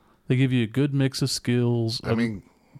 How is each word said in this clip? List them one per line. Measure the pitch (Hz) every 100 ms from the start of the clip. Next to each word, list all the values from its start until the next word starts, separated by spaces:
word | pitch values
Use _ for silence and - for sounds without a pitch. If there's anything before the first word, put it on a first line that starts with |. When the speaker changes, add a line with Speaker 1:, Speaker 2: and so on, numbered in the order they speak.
| _ _ -
Speaker 1:
They | 127
give | 131
you | 127
a | 113
good | 113 147
mix | 139 135 -
of | 135
skills, | - - 120 120 120 113 113
Speaker 2:
I | -
Speaker 1:
a | 117
Speaker 2:
mean, | 117 101 - _ _ -